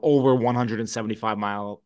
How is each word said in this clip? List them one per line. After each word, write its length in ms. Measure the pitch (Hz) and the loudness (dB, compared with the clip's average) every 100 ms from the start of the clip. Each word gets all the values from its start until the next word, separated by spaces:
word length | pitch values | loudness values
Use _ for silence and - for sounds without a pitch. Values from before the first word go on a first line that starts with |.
over 320 | 151 143 131 | 2 4 4
one 220 | 127 120 123 | 4 2 0
hundred 240 | 117 110 | -2 -4
and 100 | 110 | -6
seventy-five 480 | 117 110 107 110 104 | -6 -6 -4 -4 -4
mile, 460 | 101 101 101 - | -4 -6 -8 -12